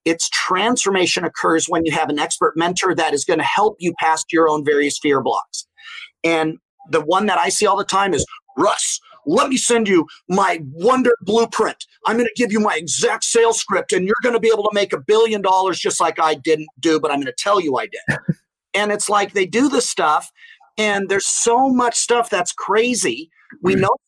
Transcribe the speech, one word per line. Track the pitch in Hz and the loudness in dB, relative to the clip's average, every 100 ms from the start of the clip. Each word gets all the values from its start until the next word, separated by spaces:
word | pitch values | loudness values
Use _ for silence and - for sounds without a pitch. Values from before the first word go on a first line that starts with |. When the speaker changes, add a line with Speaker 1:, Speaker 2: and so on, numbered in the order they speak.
Speaker 1:
It's | 165 170 - | -4 -2 -4
transformation | - - 185 220 247 196 190 175 185 | -4 -2 0 0 0 0 0 0 -2
occurs | 165 - 175 160 - | -4 -2 0 0 0
when | 170 165 | -2 0
you | |
have | 160 147 | -2 -2
an | 147 | -4
expert | 165 - - 165 | -4 -2 -2 0
mentor | 170 175 190 175 | -2 0 -2 0
that | 160 | 0
is | 143 | 0
gonna | - 156 | 0 0
help | - 185 220 - | 0 0 0 0
you | 175 165 | -6 -2
past | 160 156 - | 0 0 0
your | 160 160 | 2 2
own | 151 | 2
various | 143 147 147 - | 0 0 0 -2
fear | 147 139 | 0 0
blocks. | 120 95 - - - _ - - - _ | 0 -4 -6 -12 -16 _ -20 -20 -20 _
And | 165 160 160 160 _ _ - | -2 0 -2 -6 _ _ -4
the | 160 | -2
one | 151 190 208 | 2 0 2
that | 175 | 0
I | 185 | 0
see | - | 2
all | 202 196 | 2 2
the | |
time | 190 190 196 | 0 0 0
is, | 143 - - _ 131 | 0 -4 -10 _ 0
"Russ, | 202 - - - _ - | 0 0 -4 -6 _ -10
let | 143 208 285 | -2 0 2
me | 262 | 0
send | - 233 202 | 2 2 4
you | 175 151 - - | 2 2 -6 -4
my | 190 185 170 135 | 0 0 -2 -8
wonder | 160 220 254 247 233 | -2 2 4 4 2
blueprint. | 180 220 226 - 175 - - _ - | 2 2 2 0 -2 -4 -16 _ -2
I'm | 226 | 0
gonna | 233 | 0
give | - 233 | -2 0
you | 214 | 0
my | 208 | 0
exact | 160 165 - 233 - | -2 -4 -2 -2 -2
sales | - 233 226 214 | 0 2 2 2
script | - 180 - | -2 -4 0
and | 185 | -2
you're | 185 220 | 0 0
gonna | 247 226 | 0 2
be | 220 | 2
able | 208 | 2
to | 208 | 0
make | 202 196 | 0 -2
a | 156 | -2
billion | 135 220 226 208 | 2 4 4 2
dollars | 190 190 190 170 | 2 2 2 -2
just | 196 180 | -2 0
like | 165 160 | -2 0
I | 160 | 0
didn't | 147 160 156 151 - | 0 0 0 -2 -2
do, | 165 156 | 0 2
but | 151 | 0
I'm | 143 | -2
gonna | 131 - | -4 -4
tell | 202 202 | 0 0
you | 156 123 | 0 -2
I | 110 | -4
did." | 107 - 139 | -8 -6 -6
<laughs> | - - _ _ _ | -4 -8 _ _ _
And | 196 208 | -4 -2
it's | 208 - | -2 0
like, | 208 196 | 0 0
they | 196 180 | -2 0
do | 220 277 | 0 2
this | 262 - | 0 -2
stuff | - 156 160 - _ - - _ - | 0 0 0 -4 _ -20 -20 _ -4
and | 214 202 190 | -2 -2 -2
there's | 196 | -2
so | - - 233 240 269 | -2 -2 2 2 2
much | 247 240 | 2 0
stuff | - - 240 - | 0 0 0 0
that's | 185 - | -2 -4
crazy. | - - 214 247 233 160 117 165 _ - - | -6 -2 0 0 0 -4 -4 -10 _ -20 -4
We | 180 190 | 0 2
Speaker 2:
Mm. | |
Speaker 1:
know | 196 269 | 2 0